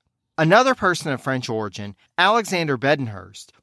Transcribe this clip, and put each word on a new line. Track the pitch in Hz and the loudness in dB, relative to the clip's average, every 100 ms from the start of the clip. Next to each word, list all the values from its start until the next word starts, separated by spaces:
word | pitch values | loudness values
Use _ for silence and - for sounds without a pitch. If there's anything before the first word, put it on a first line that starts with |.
| _ _ _ - | _ _ _ -2
Another | 160 208 262 | 4 6 4
person | 254 196 170 160 | 2 0 -2 -4
of | 127 | -6
French | - 131 123 | -4 -4 -4
origin, | 110 104 98 104 98 _ - | -6 -6 -8 -12 -14 _ 0
Alexander | 185 226 196 185 160 131 | 2 2 0 -2 -2 0
Bedenhurst, | 135 151 120 98 92 - - _ | 0 0 -2 -10 -16 -20 -20 _